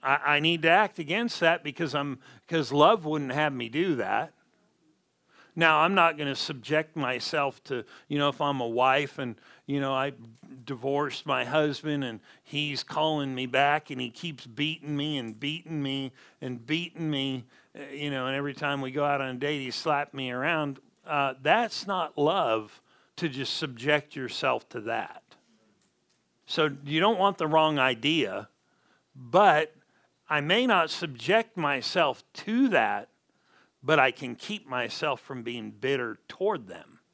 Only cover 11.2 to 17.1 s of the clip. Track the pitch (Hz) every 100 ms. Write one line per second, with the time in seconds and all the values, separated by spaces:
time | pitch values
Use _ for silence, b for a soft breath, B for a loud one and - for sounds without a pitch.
11.2 | - 131 120 151 151 135 151 147 131 110
12.2 | b b _ 147 147 135 - - 156 156
13.2 | 139 131 127 135 143 147 - 131 123 -
14.2 | 175 143 - 110 151 156 143 147 151 147
15.2 | 113 107 143 160 - 160 139 135 135 -
16.2 | b b 135 123 113 160 170 165 160